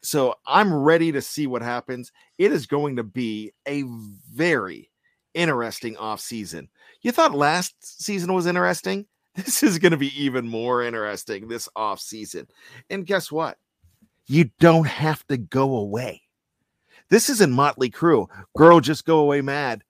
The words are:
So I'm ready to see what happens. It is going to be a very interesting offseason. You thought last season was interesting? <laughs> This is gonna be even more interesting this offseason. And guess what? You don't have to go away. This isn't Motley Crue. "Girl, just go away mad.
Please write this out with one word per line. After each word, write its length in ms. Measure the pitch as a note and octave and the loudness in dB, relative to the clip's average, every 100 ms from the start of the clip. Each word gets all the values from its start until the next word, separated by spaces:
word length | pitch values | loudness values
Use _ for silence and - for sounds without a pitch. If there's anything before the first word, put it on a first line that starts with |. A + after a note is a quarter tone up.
So 320 | - D3 C3 - - | -2 0 0 -2 0
I'm 260 | D3+ G#3 | 2 2
ready 380 | D3+ C#3 E3 E3 | 2 4 4 2
to 100 | C#3 | -2
see 240 | - - C#3+ | -6 -6 -6
what 160 | B2 | -4
happens. 500 | A#2 B2 - B2+ B2 _ _ _ | -6 -8 -8 -14 -14 _ _ _
It 120 | G3 | 0
is 140 | F3 A2+ | 0 -2
going 300 | C#3+ D3 B2+ | -4 -2 -6
to 80 | |
be 480 | A2+ A2 A#2 G#2+ G#2+ _ - | -8 -6 -6 -6 -10 _ -8
a 160 | C#3+ C3+ A#2 G#2+ G2 - | -8 -8 -12 -18 -20 -20
very 560 | A2+ E3+ D3 F#2+ C2 - _ _ _ _ | -4 0 0 -2 -10 -18 _ _ _ _
interesting 600 | E3 E3+ C3+ A#2 - A#2+ A2 | -4 -2 0 -4 -6 -10 -8
offseason. 720 | A2 G#2+ - A#2 F#2+ D#2+ C#2 _ _ _ | -8 -8 -10 -10 -10 -14 -18 _ _ _
You 100 | A#3 | -4
thought 220 | A#3+ D#4+ | 2 2
last 420 | C#3+ D3 E3+ F3+ _ - - | 2 0 0 -4 _ -20 -14
season 300 | - G3 F3 | -8 -6 -2
was 120 | F#3 E3+ | -2 0
interesting? 600 | F3+ F3+ F3 F#3+ G3 G#3 | 0 0 -2 -4 -8 -8
<laughs> 240 | _ _ - | _ _ -12
This 280 | F#3+ - | -6 2
is 160 | - E3+ | 2 4
gonna 160 | G3 E3 | 2 2
be 160 | C#3 C#3 | -4 -2
even 240 | C#3+ B2+ A#2 | -2 -2 -4
more 380 | A2+ A#2+ B2 | -4 -2 -2
interesting 640 | A#2+ A2+ G#2 G2 - G2+ A2+ | -2 -4 -6 -8 -8 -10 -8
this 220 | A#2 - - | -10 -10 -8
offseason. 680 | G#2+ G2 - A2+ G#2 F2 - _ - - _ | -8 -8 -12 -14 -14 -14 -16 _ -20 -20 _
And 160 | G3 F3 | -12 -4
guess 260 | G3 - | -4 -2
what? 260 | D#3 D#3+ - _ _ _ _ _ _ _ | -6 -6 -8 _ _ _ _ _ _ _
You 240 | C#3 C#3+ _ | 2 2 _
don't 260 | E3+ E3 D#3 | 6 6 2
have 380 | - D#3 D3 - | -2 -4 -4 -4
to 100 | C3+ | -6
go 400 | G2 C3 C3+ C3 | -4 -2 0 -2
away. 460 | G2+ G#2 B2 E2 _ _ _ _ _ _ _ _ _ | -4 -6 -8 -12 _ _ _ _ _ _ _ _ _
This 220 | G#3+ - | 4 4
isn't 240 | G#3+ F3 | 2 4
Motley 360 | B2 C#3+ C3 C3 | 4 2 2 -4
Crue. 380 | - E3+ C#3+ F#2 - F#2+ - | 0 4 4 2 -10 -16 6
"Girl, 240 | D#3+ E3+ | 10 10
just 240 | C3 D3+ - | 6 -4 0
go 140 | D#3+ | 2
away 200 | D3 C#3+ | 4 2
mad. 460 | C#3 C#3+ C#3 A2+ _ | -2 -4 -4 -6 _